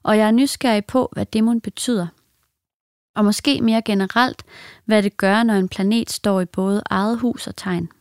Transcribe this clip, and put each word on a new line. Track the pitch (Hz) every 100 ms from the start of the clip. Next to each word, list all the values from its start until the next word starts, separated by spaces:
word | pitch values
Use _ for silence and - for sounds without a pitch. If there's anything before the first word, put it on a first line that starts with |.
og | - 214
jeg | 214
er |
nysgerrig | 226 277 - 254 214
på, | - 262 -
hvad | - 208
det | 220
mon | 226 233
betyder. | 208 - - 226 170 _ _ _ _ _ _ _ _ _ _ -
Og |
måske | 208 208 - 269
mere | 226 220
generelt, | 220 202 190 226 254 - - - - -
hvad | - 214
det | 202 -
gør, | 190 208
når | 233
en | 202 185
planet | - 196 226 -
står | - 208 190
i |
både | 180 - 190 202 -
eget | 190 208 233
hus | 240 - -
og | -
tegn. | 190 170 170 _